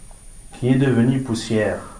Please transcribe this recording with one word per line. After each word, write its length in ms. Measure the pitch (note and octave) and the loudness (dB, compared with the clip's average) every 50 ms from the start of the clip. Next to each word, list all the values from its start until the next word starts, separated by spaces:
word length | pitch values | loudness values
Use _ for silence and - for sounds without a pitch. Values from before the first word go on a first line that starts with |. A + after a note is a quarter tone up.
| - - - - - - - - - - - - | -16 -18 -20 -20 -20 -20 -20 -20 -20 -20 -10 -4
qui 100 | B2 B2+ | 0 2
est 80 | C3 | 2
devenu 420 | B2+ C#3 C3 A#2 A#2 A#2 B2+ C3+ C3+ | 4 4 4 4 4 4 4 2 2
poussière. 600 | - - A2 - - - A2+ G#2+ G#2 F#2+ F#2 - - - - - | 0 -2 -4 -4 -2 0 0 0 0 0 -2 -6 -8 -14 -18 -20